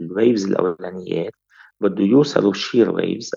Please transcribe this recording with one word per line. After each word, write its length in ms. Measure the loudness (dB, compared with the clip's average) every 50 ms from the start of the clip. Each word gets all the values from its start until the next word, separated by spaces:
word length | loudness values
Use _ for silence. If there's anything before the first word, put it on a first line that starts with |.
ال 80 | -12 -8
waves 360 | -2 2 2 2 2 2 0
الأولانيات 880 | 0 0 0 0 -2 -2 -4 -10 -10 -10 -12 -8 -6 -4 -4 -4 -6 -10 _ _ _ _ -20 -20 _ _ _
بده 220 | -2 -2 0 0 0
يوصلوا 500 | 4 4 4 4 4 2 2 2 2 0
shear 340 | 0 -6 -2 2 2 2 4
waves 420 | 2 -2 -2 -2 -4 -6 -6 -10 -6